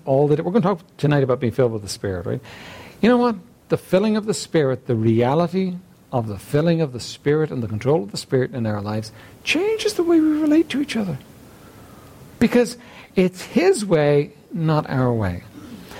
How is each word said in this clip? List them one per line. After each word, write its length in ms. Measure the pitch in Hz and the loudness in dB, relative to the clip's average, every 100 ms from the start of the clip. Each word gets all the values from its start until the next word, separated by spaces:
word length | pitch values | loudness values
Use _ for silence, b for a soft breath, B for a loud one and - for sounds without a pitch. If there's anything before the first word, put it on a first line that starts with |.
all 240 | - 135 147 | 0 2 4
the 80 | 147 | 2
di-, 60 | |
we're 100 | 165 | 0
gonna 100 | 220 | 0
talk 180 | 185 190 - - | 0 -2 -6 -4
tonight 280 | 156 147 | 0 2
about 160 | 131 127 | 2 0
being 120 | 120 | -2
filled 200 | - 123 | 2 0
with 100 | 110 | 0
the 60 | 98 | -8
Spirit, 360 | - 101 92 | -8 -6 -6
right? 160 | 110 123 B B B B B B | -6 -8 B B B B B B
You 80 | 220 | 2
know 80 | 247 | 4
what? 180 | 240 208 - - - | 2 -2 -10 -20 -6
The 80 | 165 | -6
filling 400 | - 185 214 214 | 0 0 2 0
of 100 | 214 | -2
the 60 | |
Spirit, 540 | 190 - 165 135 127 - | -6 -2 0 2 0 -2
the 80 | |
reality 800 | 117 110 113 120 151 175 185 190 180 - - - | 0 2 4 4 2 0 -2 -4 -6 -14 -20 -6
of 160 | 127 110 | -4 -4
the 100 | 98 | -8
filling 420 | - 147 170 165 | -2 0 2 2
of 120 | 151 | 0
the 80 | 120 | -4
Spirit 500 | - - 143 156 151 | -12 -6 0 0 0
and 140 | 139 | -4
the 20 | 113 | -6
control 380 | 107 123 160 | -4 0 0
of 80 | 202 | 0
the 40 | - | -10
Spirit 380 | - 135 127 | -2 0 0
in 100 | 131 | -2
our 160 | 110 104 | -4 -4
lives 300 | 101 107 107 B B B | -4 -6 -8 B B B
changes 520 | - 302 415 440 415 | -4 -2 0 0 -2
the 100 | - | -2
way 160 | 339 330 | 2 4
we 200 | 311 302 | 4 2
relate 280 | 311 311 - | 2 2 2
to 120 | 262 | -2
each 160 | 285 226 | -4 -4
other. 220 | 196 139 - - - B B B B B B - - - | -4 -6 -12 -20 -20 B B B B B B -20 -18 0
Because 380 | 233 240 240 - B B B - | 2 2 0 -2 B B B 0
it's 260 | 185 180 | 0 0
His 420 | - 240 359 349 | -4 2 2 2
way, 460 | 202 160 147 147 147 - - | 2 2 4 2 0 -8 -12
not 360 | 226 160 151 - | -4 0 0 0
our 240 | 139 127 | 0 0
way. 300 | 117 98 90 - B B B B B | 2 -2 -4 -10 B B B B B